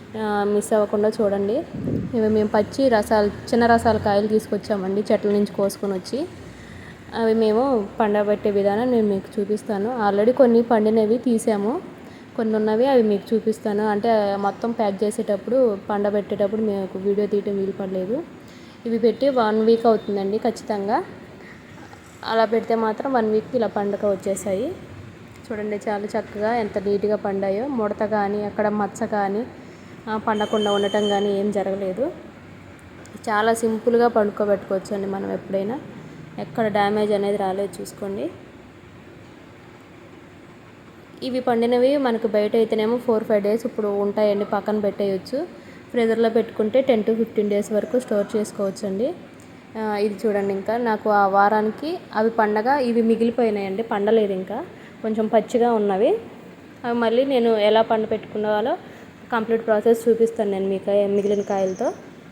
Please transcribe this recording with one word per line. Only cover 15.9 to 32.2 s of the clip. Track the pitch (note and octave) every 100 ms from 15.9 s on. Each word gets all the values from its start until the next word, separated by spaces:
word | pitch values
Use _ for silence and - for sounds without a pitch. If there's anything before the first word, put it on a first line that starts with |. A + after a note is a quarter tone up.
పండబెట్టేటప్పుడు | G#3 G3+ G#3 F#3+ G3+ G3+ A3
మీకు | G#3+ G3 F#3 F#3+
వీడియో | G3 G3+ G#3
తీయటం | G3+ G3+ G3
వీలు | F#3+
పడలేదు. | F#3+ F#3+ F#3 F#3 C4+ E4+ - - - - - A#3+
ఇవి | A3+
పెట్టి | A3+ A3 C4+
వన్ | B3+ G#3+ G#3+ A3
వీక్ | A3+ A#3
అవుతుందండి | G#3+ G#3+ G3+ G3 G#3+
ఖచ్చితంగా. | A#3 G#3+ - G#3 G3 C4 F#4+ - - - - - - - - - - -
అలా | - A3+
పెడితే | A3 A3+ A3+
మాత్రం | A3+ A3+ A3 C#4
వన్ | C4 A3
వీక్‌కి | G#3+ G#3+ B3+
ఇలా | G#3
పండగ | G#3+ G3+ G3+ G#3
వచ్చేసాయి. | F#3+ G3+ G3 G#3 F#3+ C#4 F#4+ - - - - - - -
చూడండి | G#3+ G#3 G#3 G#3+
చాలా | G#3
చక్కగా | G#3 A3 G#3+ G#3 G#3+
ఎంత | A#3+ G#3 G#3
నీట్‌గా | G3 G3+ G#3 G#3
పండాయో. | G#3 G3 G3 G3 C#4
ముడత | B3+ G#3 G#3
కానీ, | G#3+ G#3+ G3+ G#3
అక్కడ | G#3 G3+ G#3+
మచ్చ | G#3 G3 - A3
కానీ, | G#3 G3 G3+ B3+ - - - - - -
ఆ, | G#3+
పండకుండా | A3 G#3+ G#3 A3 G#3
ఉండటం | G3+ G3+ G#3 G#3
కానీ | G3+ G3+ G3
ఏం | G#3
జరగలేదు. | G3+ G3 G3 G3 F#3 D4+ -